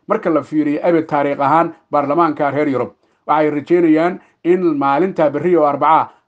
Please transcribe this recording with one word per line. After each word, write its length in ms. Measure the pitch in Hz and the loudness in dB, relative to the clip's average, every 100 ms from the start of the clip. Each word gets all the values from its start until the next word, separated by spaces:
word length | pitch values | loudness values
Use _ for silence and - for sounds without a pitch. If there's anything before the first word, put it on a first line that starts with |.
| - | -6
marka 220 | 220 190 | -4 0
la 120 | 151 | -2
fiiriyo 380 | 131 156 147 147 | -2 -2 -2 -2
abid 240 | 180 165 160 | 0 0 0
taariikh 340 | 151 143 139 | -2 -2 -2
ahaan 340 | 139 156 165 - _ | 2 2 0 -4 _
baarlamaanka 580 | 147 139 151 165 147 147 | -4 0 0 0 0 -2
reer 180 | 135 147 | -2 -2
Yurub. 220 | 123 113 - _ _ - | -2 -6 -10 _ _ -2
Waxay 240 | 151 151 | 0 0
rajeynayaan 720 | 147 139 175 170 156 170 - - _ | -2 0 2 4 2 0 -4 -14 _
in 180 | 165 185 175 143 | -2 0 0 0
maalinta 520 | 139 139 190 - 151 | 0 0 0 0 -2
berri 240 | 147 175 170 | 0 0 2
oo 80 | |
Arbaca 460 | 147 135 151 156 - _ | 2 2 2 2 0 _